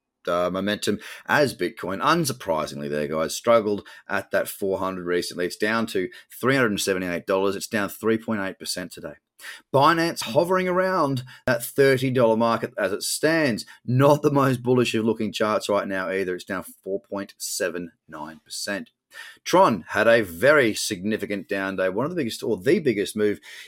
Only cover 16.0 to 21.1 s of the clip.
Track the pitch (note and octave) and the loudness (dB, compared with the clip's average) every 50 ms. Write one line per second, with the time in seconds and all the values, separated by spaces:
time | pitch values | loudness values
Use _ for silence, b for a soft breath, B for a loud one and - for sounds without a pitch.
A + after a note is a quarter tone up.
16 | F#2+ G2 F#2+ F#2+ G2 F2+ F2+ F2+ - - G2+ F#2 E2+ - - _ - F#2+ F#2+ G2 | -4 -2 -2 -2 -2 -2 -4 -6 -6 -8 -8 -8 -8 -10 -16 _ -10 -8 -8 -8
17 | - - G#2 G2 G2+ - - - - - - - G2+ F2+ D#2+ F2 F2 E2 - _ | -8 -8 -8 -8 -8 -10 -12 -12 -10 -8 -4 -4 -4 -4 -4 -6 -10 -12 -14 _
18 | _ - D#2+ D2+ D2+ D#2 D#2+ D#2 _ - - - - G#2 G2+ F#2+ D#2+ - _ _ | _ -16 -14 -14 -14 -14 -16 -18 _ -14 -12 -10 -8 -6 -6 -8 -8 -12 _ _
19 | _ _ B B B B B B B - - F3+ G3 D#3+ A#2 F2 - - - G2+ | _ _ B B B B B B B 2 4 4 6 4 4 0 -4 -4 0 2
20 | G#2+ A2+ A#2 A#2+ A2 F2+ E2 D#2+ G#2 C#3 D#3 D3+ B2+ A2 G2 - - - A2 F2 | 4 6 6 6 4 0 -4 0 4 4 6 6 4 2 0 -2 -4 -6 -6 -4
21 | F#2 G#2+ | -4 -4